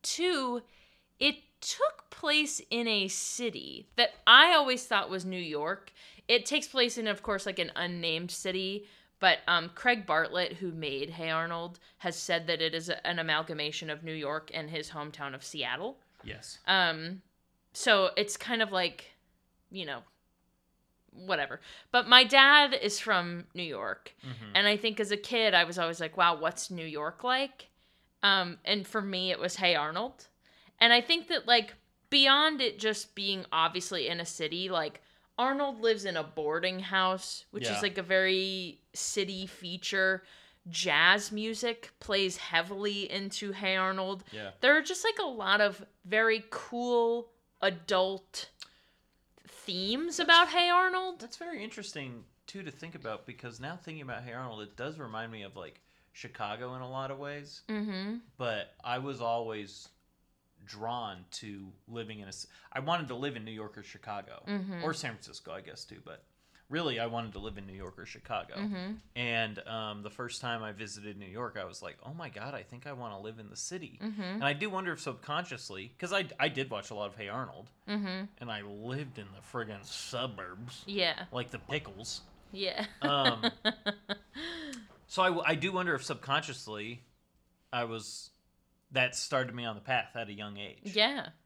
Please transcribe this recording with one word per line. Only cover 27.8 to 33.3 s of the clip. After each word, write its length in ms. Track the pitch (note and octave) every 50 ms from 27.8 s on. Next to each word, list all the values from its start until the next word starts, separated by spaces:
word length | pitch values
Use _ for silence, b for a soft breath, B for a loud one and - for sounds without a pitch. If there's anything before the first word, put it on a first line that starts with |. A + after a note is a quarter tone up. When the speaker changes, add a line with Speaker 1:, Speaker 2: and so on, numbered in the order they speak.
| _ _ _ _ _ _ _ _
Speaker 1:
Um, 360 | - G3+ G3 F#3+ F3+ F3 E3+ - _
and 220 | - G#3 G#3 G3
for 140 | - - A3
me, 280 | G3 G3 F#3+ F#3 F#3 F#3
it 80 | F3+ -
was 160 | - F3+ F3+
Hey 180 | F#3 F#3+ F3 E3+
Arnold. 540 | D3+ D3 D3+ E3 F3+ A3+ C4+ - - - _ _ _ b b b b b b b b
And 140 | A3+ A#3
I 80 | A#3+ A#3+
think 280 | A#3+ A#3+ E4+ E4+ E4 -
that, 180 | F4 C#4+ -
like, 280 | A3+ A#3+ A#3 G#3+ - - - _ _ _ _ _ _
beyond 500 | C#4+ C#4 C#4 C4+ C4+ C#4+ D4+ D#4 D#4 C4
it 180 | C4 A3+ - G3
just 360 | G#3 A3 G#3+ G#3+ - - _
being 300 | G3+ G3 G3